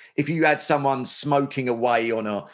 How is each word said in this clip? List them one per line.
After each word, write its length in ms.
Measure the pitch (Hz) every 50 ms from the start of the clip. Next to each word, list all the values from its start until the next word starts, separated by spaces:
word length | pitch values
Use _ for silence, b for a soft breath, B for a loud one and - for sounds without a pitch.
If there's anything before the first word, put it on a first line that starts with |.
| B B B
If 120 | B 147 143
you 160 | 170 165 160
had 160 | 156 151 147
someone 460 | - - 160 147 139 139 135 127 127
smoking 600 | - - - - 147 143 143 139 135 - 143 131 123
away 420 | 120 113 117 123 120 117 113 117
on 160 | 113 110 110
a, 180 | 104 104 101 - B